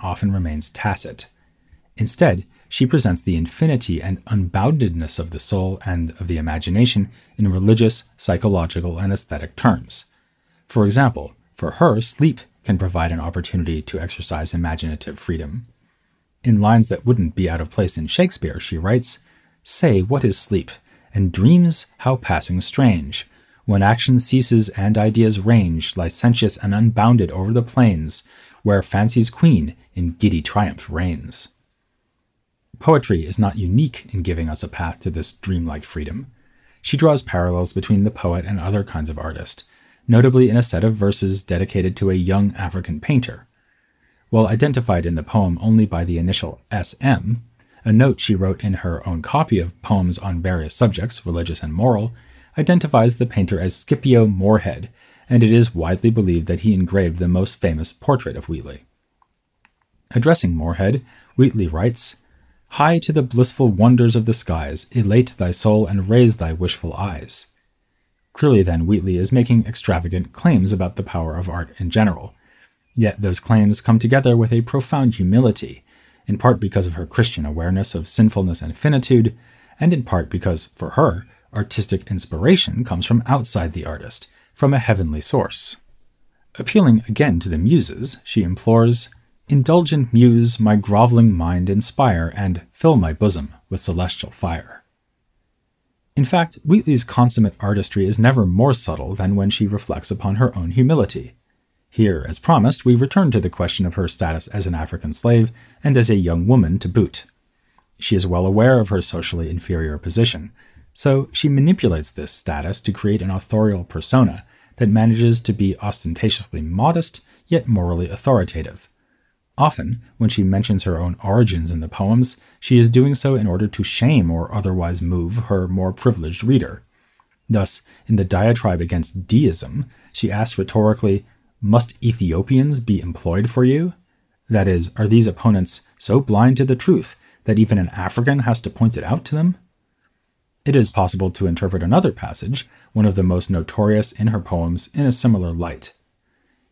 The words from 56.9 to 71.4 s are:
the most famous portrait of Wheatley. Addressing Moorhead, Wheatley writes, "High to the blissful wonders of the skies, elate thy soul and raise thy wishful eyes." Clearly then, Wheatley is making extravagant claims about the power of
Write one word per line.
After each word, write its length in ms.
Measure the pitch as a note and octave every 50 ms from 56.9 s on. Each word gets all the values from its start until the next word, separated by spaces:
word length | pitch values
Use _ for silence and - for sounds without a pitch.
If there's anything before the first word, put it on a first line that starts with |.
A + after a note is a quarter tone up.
| F#2+ G2 F#2 E2+ E2 F2
the 80 | F2+
most 340 | F2 F2+ F2+ F#2+ - - -
famous 320 | - F2+ D#2 D2+ E2 - -
portrait 420 | - - - C#3 B2 - - B1+
of 140 | - - -
Wheatley. 360 | E2 C#2 - C#2 C2+ - _ _ _ _ _ _ _ _ _ _ _ _ _ _ _ _ _ _ _ _ _ _ _ _ _ -
Addressing 460 | - A#2 A#2+ D#3 E3+ - - F2+ E2+
Moorhead, 480 | D#2+ D#2+ E2 E2+ G2 F#2+ G2 B2+ B2+ - _ _ _ _ _ _
Wheatley 320 | - C3 C3 - A2 F#2
writes, 480 | D#2+ D2+ D#2+ G2 A#2+ A#2 - - - - _ _ _ _ _ _ _ _ _ _ _ -
"High 240 | - C#3+ D#3 E3+ E3
to 120 | - -
the 100 | D#3 D3+
blissful 460 | C3+ A#2+ A#2 A#2 B2 - - - C3+
wonders 480 | A#2 G2+ F2+ A2+ A#2+ B2+ A#2+ A#2+ A#2 A2+
of 100 | A#2+ A2
the 80 | A2+ G#2
skies, 520 | - - - E2+ D#2+ D2+ C#2+ D2 F2+ - -
elate 420 | - B2 G#2 G2 G#2 B2 B2+ - -
thy 140 | - F#2 F2+
soul 340 | F2 - - A2 G#2+ G#2+ A2
and 220 | - G2+ G2 F#2
raise 300 | G2 A2+ B2 B2 A2+ A2
thy 160 | - E2+ D#2+ E2
wishful 400 | D#2+ F2+ F2 - - - E2+ F2
eyes." 540 | E2+ F#2+ G2+ E2+ D2+ - - - - - _ _ _ _ _ _ _ _ _ _ _ _ _ _ _ _ _
Clearly 320 | - - D3 D3 B2+ G#2 F#2
then, 220 | F2 E2 E2 E2
Wheatley 320 | F2 G#2+ F#2+ F2+ F#2+ F2+
is 160 | F2 F#2 G#2+ C3
making 320 | B2+ B2 A#2+ A#2+ A2+ A2
extravagant 640 | A2 A2+ - - - F#2 E2 E2+ E2+ F2+ F#2 F2+ -
claims 400 | - - - F3 D#3 G2+ F#2 G2
about 240 | G#2+ F#2 F#2 F2 -
the 80 | - G2
power 320 | - - F2 E2 D#2+ D#2
of 140 | E2+